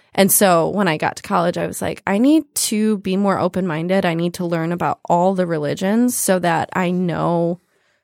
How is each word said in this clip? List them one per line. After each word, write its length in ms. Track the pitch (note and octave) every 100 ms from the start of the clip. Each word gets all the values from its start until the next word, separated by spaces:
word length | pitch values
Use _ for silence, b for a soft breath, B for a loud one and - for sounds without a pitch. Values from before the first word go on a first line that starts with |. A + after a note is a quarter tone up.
| b
And 180 | - F#3+
so 380 | - G3 E3+ D#3+
when 180 | F#3+ F#3+
I 100 | D#3
got 200 | D#3 -
to 60 |
college, 340 | - F#3+ F3 F3
I 100 | E3+
was 140 | F#3
like, 200 | E3+ - -
"I 100 | G3
need 260 | C4 D#4 D#4 -
to 420 | - G#3+ G#3+ G#3
be 160 | F#3+ F#3+
more 200 | G3+ F#3
open-minded. 680 | F3 F#3 F#3 D3+ F3 F#3+ F#3
I 80 |
need 220 | E3 F3 E3+
to 100 | F3
learn 260 | E3+ E3
about 280 | F3 D3+ - -
all 280 | E3+ F#3 F#3
the 100 | F3
religions 680 | D#3+ C#3+ D3 F#3+ A3+ B3 B3
so 240 | - F#3
that 300 | F3 D#3+ -
I 180 | - F3+
know, 680 | F3+ F3+ D#3+ D#3+ E3+ E3+ F3 _ _ _ _